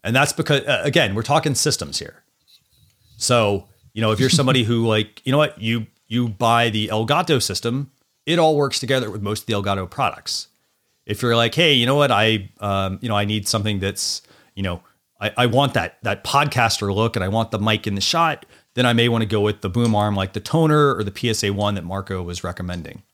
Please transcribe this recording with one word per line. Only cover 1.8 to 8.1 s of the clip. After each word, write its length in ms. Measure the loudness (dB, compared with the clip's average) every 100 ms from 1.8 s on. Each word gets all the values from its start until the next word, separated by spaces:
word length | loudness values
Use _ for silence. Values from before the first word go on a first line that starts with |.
| -4 -8
here. 260 | -10 -18 _ _ _ _ _ _ _ _ _ -8
So, 500 | 0 2 2 0 -4 _ _
you 80 | -4
know, 100 | -2
if 80 | 2
you're 100 | 2
somebody 340 | 2 2 2
who, 220 | 2 0 2
like, 400 | 0 0 -6 -2
you 60 |
know 80 | 0
what, 200 | 0 -2
you, 280 | -4 -4 -4 _ _
you 220 | -2 -2
buy 400 | 0 2 4 2
the 200 | 0 -2
Elgato 520 | -2 0 0 2 0
system, 480 | 0 -4 -4 -4 -6 _ _